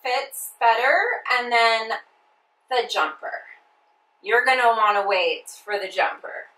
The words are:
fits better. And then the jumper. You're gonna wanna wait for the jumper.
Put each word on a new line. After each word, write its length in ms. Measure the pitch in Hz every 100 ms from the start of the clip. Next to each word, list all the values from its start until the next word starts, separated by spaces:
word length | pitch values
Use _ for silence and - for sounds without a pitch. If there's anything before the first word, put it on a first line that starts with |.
fits 500 | 254 262 269 - - -
better. 380 | 233 233 262 339 480 - - 247
And 140 | 240
then 380 | 233 233 226 220 220 - _ _ _ _ _ _
the 180 | 254 226
jumper. 520 | - 156 - - - - - _ _ _ _ _ _
You're 220 | 196 233
gonna 240 | 240 254 233
wanna 380 | 226 214 202 196
wait 440 | 190 170 156 -
for 280 | - 208 202
the 100 | 190
jumper. 580 | 185 160 - - - -